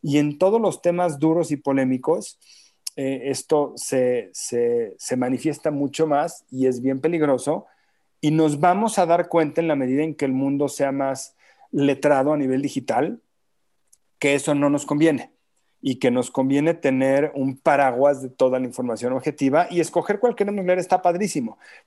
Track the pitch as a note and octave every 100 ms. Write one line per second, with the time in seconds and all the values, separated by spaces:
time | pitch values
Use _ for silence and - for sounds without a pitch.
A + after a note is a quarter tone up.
0 | D#3 C#3+ D3 D3 F#3 A3+ G#3+ - F3 F3
1 | F3+ C#3+ D#3 E3 E3 C#3+ - C3+ C3 B2+
2 | B2+ F3+ G3+ - _ - _ _ - -
3 | C3+ C3+ C3 C3 - D3+ C#3+ - - C3+
4 | B2+ B2 F#2+ - - A#2+ A#2+ A#2+ A2 -
5 | - B2+ B2+ B2+ D#3 D3 D#3+ C#3+ C#3+ C#3+
6 | D#3 C#3+ E3 - _ C3 C3 A#2+ C3 C3+
7 | D#3+ E3+ D3+ C3 C#3+ E3 - _ _ _
8 | _ _ D3+ D#3+ D#3 C#3+ F3 F3+ A3 -
9 | F3 E3+ E3+ E3+ D#3 D3+ E3 C#3+ B2+ C3+
10 | D#3 D3+ C#3 C3 C#3 C#3 C#3+ - C#3 C#3
11 | C3+ - - _ _ _ _ - C#3+ C3+
12 | D3 C#3 C3+ D3+ C3+ C3 C3+ - A#2+ A#2
13 | D#3 A#3 _ _ _ _ _ _ _ _
14 | _ _ D3 C#3+ D3 C#3+ C#3+ C#3+ - D3
15 | E3 C#3 - _ _ _ _ _ C#3 B2+
16 | B2+ B2 B2 - C3+ C#3 D#3 E3 C#3 C3
17 | C3+ C3+ D3 C#3+ C3+ C3 - C#3+ C#3 A#2+
18 | C#3+ C3+ C3 - C3 B2+ B2+ B2 B2 A2
19 | B2 C3 D3+ D3 C3+ D3 F3 F3 D#3 F3
20 | - G3+ B3 A#3+ G3+ G3+ F3+ F3+ F3 F#3
21 | F3+ F3 G3+ D#3+ A2+ - - -